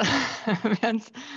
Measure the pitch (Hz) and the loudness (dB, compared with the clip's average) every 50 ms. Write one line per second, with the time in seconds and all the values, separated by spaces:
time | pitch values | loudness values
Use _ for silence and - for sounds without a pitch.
0 | 208 - - 269 - - - - - 226 196 180 - 214 208 - - 233 226 220 | 2 2 2 2 0 -2 -4 -4 -2 0 0 2 2 0 0 2 2 2 2 0
1 | - - - 247 269 285 285 | -2 -6 -14 -14 -14 -12 -14